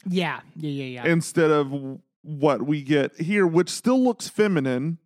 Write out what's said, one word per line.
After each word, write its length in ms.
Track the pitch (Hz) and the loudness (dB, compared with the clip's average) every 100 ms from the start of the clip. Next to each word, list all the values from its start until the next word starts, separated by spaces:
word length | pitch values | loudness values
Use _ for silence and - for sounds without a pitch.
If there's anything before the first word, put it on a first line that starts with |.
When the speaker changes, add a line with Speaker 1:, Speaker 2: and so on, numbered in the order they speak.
| - | -6
Speaker 1:
Yeah, 340 | 180 165 131 - - | -2 -2 -6 -12 -10
yeah, 140 | 156 | -8
yeah, 320 | 139 131 123 | -6 -8 -4
yeah. 60 | 127 | 0
Speaker 2:
instead 380 | 165 160 - 156 | 0 0 2 4
of 200 | 151 139 | 4 0
w-, 300 | 143 135 135 _ _ | -4 -8 -12 _ _
what 400 | - 151 147 135 135 | -14 0 2 2 0
we 160 | 151 | -2
get 360 | 135 147 135 - | 0 2 0 -2
here, 280 | 165 208 185 | -2 2 2
which 240 | 165 180 | 2 0
still 320 | - - 262 | -2 0 2
looks 260 | 254 233 - | 2 0 -4
feminine. 680 | - 214 175 135 123 147 165 | 0 2 2 0 -2 -2 -6